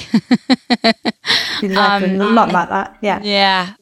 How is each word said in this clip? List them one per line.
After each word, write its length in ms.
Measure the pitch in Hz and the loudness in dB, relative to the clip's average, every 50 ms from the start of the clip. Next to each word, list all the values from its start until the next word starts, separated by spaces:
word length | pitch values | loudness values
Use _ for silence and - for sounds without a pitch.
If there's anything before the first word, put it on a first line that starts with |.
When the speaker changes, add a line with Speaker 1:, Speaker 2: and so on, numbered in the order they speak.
Speaker 1:
<laughs> 920 | - - - 196 - - 254 - _ - 262 - _ - 247 - - 226 - _ - 220 - _ - - - - - - - - | -4 -2 -2 -2 0 0 -2 0 _ 0 -2 -2 _ -4 -4 0 0 0 -2 _ -4 -8 -8 _ -4 -4 -4 -2 -4 -6 -6 -6
Speaker 2:
Exactly. 540 | 208 190 190 208 208 202 202 196 190 185 190 | -4 -2 0 2 2 2 2 0 0 0 0
Speaker 1:
Um, 60 | 190 | 0
Speaker 2:
A 100 | 202 214 | 0 2
lot 220 | 226 233 - 214 | 4 4 4 2
like 160 | 185 175 170 - | 2 0 -2 -2
that. 280 | 190 196 - - - - | -2 -4 -4 -6 -8 -6
Yeah. 200 | 214 202 185 202 | -4 -4 -2 -2
Speaker 1:
Yeah. 540 | 208 208 202 196 196 190 190 185 180 185 208 _ | -2 -2 0 2 2 2 2 0 -2 -4 -8 _